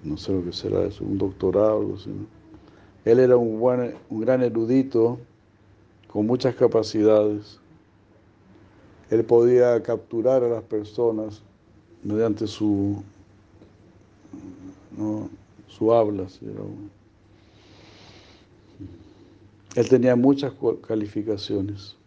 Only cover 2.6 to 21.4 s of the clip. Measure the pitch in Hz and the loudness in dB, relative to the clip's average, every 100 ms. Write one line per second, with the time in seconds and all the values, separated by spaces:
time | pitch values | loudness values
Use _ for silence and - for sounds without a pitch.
2.6 | - - - - - 120 127 123 117 110 | -20 -20 -20 -8 2 4 6 4 2 0
3.6 | 123 123 120 - - 110 113 127 120 113 | 0 0 -4 -8 -10 -4 0 0 0 -2
4.6 | 113 131 135 117 113 123 - _ _ _ | 0 0 2 2 0 0 -14 _ _ _
5.6 | _ _ _ _ _ 104 107 127 131 117 | _ _ _ _ _ -4 0 0 0 2
6.6 | 120 113 110 110 107 107 104 104 104 - | 2 2 0 2 4 4 4 -2 -10 -20
7.6 | _ - _ _ _ _ _ _ _ - | _ -20 _ _ _ _ _ _ _ -20
8.6 | - - - - - 110 113 117 120 123 | -20 -20 -20 -20 -2 -2 4 4 6 6
9.6 | 123 117 110 113 - 117 113 131 120 113 | 4 2 0 -6 -6 -2 0 2 0 -2
10.6 | 107 110 104 - 117 110 110 101 - _ | -4 -8 -6 -2 -2 -2 -8 -12 -20 _
11.6 | _ _ _ - 101 107 113 104 107 - | _ _ _ -14 -6 -2 0 -2 -6 -2
12.6 | 107 101 101 101 - _ - _ _ _ | 0 0 -2 -4 -10 _ -20 _ _ _
13.6 | - _ - _ _ _ - - 95 92 | -20 _ -20 _ _ _ -20 -20 -18 -18
14.6 | 95 - - - 107 107 107 - _ - | -20 -20 -18 -8 -6 -6 -10 -16 _ -20
15.6 | - - 110 117 107 101 92 - 110 104 | -20 -4 2 2 2 -2 -8 -12 -14 -12
16.6 | 101 101 104 _ _ _ _ _ _ _ | -14 -14 -18 _ _ _ _ _ _ _
17.6 | - - - - - - - - _ _ | -20 -20 -20 -20 -20 -20 -20 -20 _ _
18.6 | _ - 92 - - - - _ - _ | _ -20 -20 -20 -20 -20 -20 _ -20 _
19.6 | _ - 117 131 123 120 131 139 139 - | _ -2 4 4 4 4 4 2 -2 -2
20.6 | 113 - - 110 104 107 107 101 | -4 -4 -6 -6 -4 -6 -6 -6